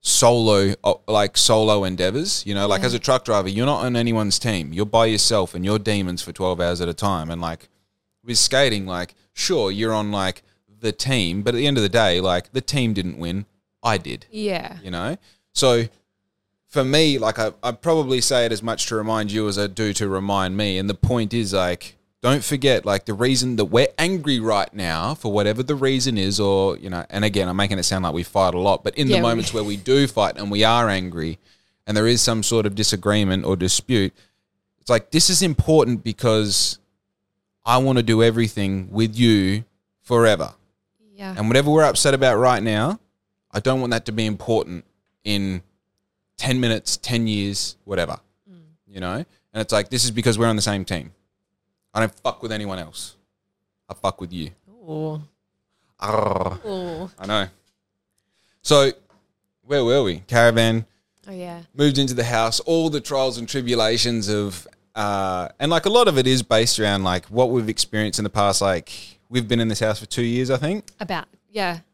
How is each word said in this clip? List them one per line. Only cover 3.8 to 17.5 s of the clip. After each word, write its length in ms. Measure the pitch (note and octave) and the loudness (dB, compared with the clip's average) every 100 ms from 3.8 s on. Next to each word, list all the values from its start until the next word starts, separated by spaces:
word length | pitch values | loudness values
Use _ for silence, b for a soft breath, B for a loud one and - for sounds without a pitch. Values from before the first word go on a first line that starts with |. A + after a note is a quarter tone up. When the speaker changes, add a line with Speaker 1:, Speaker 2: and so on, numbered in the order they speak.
| B2 | -2
Speaker 1:
on 100 | A#2+ | 0
anyone's 440 | A#2 A2+ G#2 - | 0 0 0 -2
team. 340 | A#2+ G2+ D2 | -2 -4 -4
You're 120 | E2 G#2 | -4 0
by 200 | A2+ A2+ | 2 2
yourself 460 | G#2+ - A2 F#2 | 2 2 0 -2
and 100 | F2+ F2+ | -4 -2
you're 140 | G#2+ | -2
demons 420 | G#2 G#2 F#2 F2 | 0 -2 -2 -6
for 100 | - | -10
twelve 280 | E2 F#2 F2 | -6 -4 -2
hours 220 | F2 F2 | -2 -2
at 60 | F2 | -4
a 40 | |
time. 360 | E2+ G2+ F2+ D#2 | -4 -4 -4 -6
And, 120 | E2+ | -8
like, 280 | E2+ E2 _ _ _ _ _ _ | -8 -10 _ _ _ _ _ _
with 140 | A#2 A#2 | -4 0
skating, 480 | - C3+ C#3 G#2+ F#2 | 2 2 2 0 -4
like, 300 | F2+ F2 _ _ | -6 -8 _ _
sure, 380 | - - F3 G2+ | -6 -2 0 0
you're 220 | G2+ A2+ | -2 -2
on, 180 | A2 G#2 | -2 -2
like, 320 | G#2 F#2+ - _ _ _ G#2 | -2 -2 -4 _ _ _ _
the 100 | A2+ | -6
team, 500 | G2+ C3+ C3 F2 F#2 | -4 -2 0 0 0
but 120 | G#2 | -2
at 40 | A#2+ | 0
the 100 | C#3+ | 0
end 100 | C3+ | 0
of 60 | |
the 60 | G2+ | 2
day, 320 | A#2 G#2+ F2 | 2 2 2
like, 300 | F#2 F2+ - | 0 -2 -2
the 80 | C3 | -8
team 320 | - C#3+ A#2+ | -4 -2 0
didn't 240 | G2 F2+ D2 | -2 -4 -6
win. 280 | E2+ F#2 G2+ _ _ _ | -6 -6 -8 _ _ _
I 140 | A#2 G#2 | -2 -2
did. 280 | E2 A#1 - | -4 -12 -12
Speaker 2:
Yeah. 460 | G#3+ G#3 F3 - E3+ | -8 -6 -6 -8 -14
Speaker 1:
You 80 | D#3 | -10
know? 260 | E2+ G2 F3 b b _ | -8 -6 -8 b b _
So 340 | - C3+ A#2+ A#2 _ _ _ _ _ _ _ _ | 0 4 4 0 _ _ _ _ _ _ _ _
for 160 | D3 C3 | -2 0
me, 320 | D3 D#3+ C3+ | 4 4 2
like, 200 | A2 A2 | 0 0
I, 120 | A2 | -4